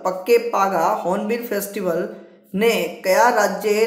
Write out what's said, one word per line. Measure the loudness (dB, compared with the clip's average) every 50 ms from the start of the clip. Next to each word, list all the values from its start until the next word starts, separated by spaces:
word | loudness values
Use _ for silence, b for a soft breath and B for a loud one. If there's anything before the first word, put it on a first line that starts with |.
| -6
પક્કે | -6 -6 -4 2 2 2 4 4 0
પાગા | 0 0 0 0 2 0 2 0 0 0 -2
હોર્નબિલ | -2 -2 -2 -2 -2 -4 -4 -4 -4
ફેસ્ટિવલને | -6 -6 -6 -6 -8 -6 -4 -2 -2 -2 -4 -6 -8 -14 -18 -20 -20 -20 _ _ -4 0 2 2 2 0 -2 -4 -8 -6 -2
કયા | 2 4 4 4 4
રાજ્યએ | 4 4 2 0 0 -2 -2 0 2 2 2